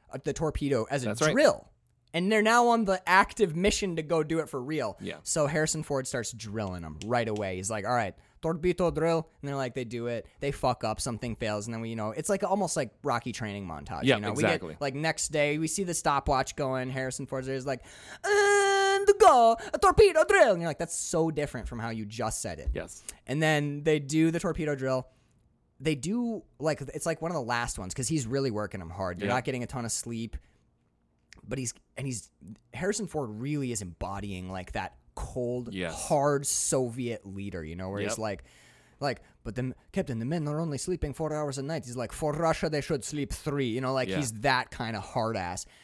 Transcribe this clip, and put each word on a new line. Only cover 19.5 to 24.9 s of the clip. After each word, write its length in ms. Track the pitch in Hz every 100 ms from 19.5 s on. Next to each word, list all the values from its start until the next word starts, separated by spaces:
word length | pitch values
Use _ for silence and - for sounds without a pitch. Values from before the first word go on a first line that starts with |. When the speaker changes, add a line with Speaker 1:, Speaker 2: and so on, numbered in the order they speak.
| 226 -
Speaker 1:
a 60 | 277
torpedo 460 | 466 - 403 311 330
drill." 240 | 392 285
And 80 | 170
you're 80 | 165
like, 100 | 147
"That's 160 | 170
so 360 | - - 165 165
different 360 | 151 147 123 -
from 100 | 117
how 120 | 117
you 140 | 113
just 380 | 107 110 110 -
said 160 | 104 76
it." 100 | -
Speaker 2:
Yes. 280 | - 85 - - - -
Speaker 1:
And 160 | 143
then 420 | 156 151 147 147
they 140 | 151 156
do 320 | 139 156 165
the 80 | 165
torpedo 340 | 175 156 151
drill. 340 | 143 131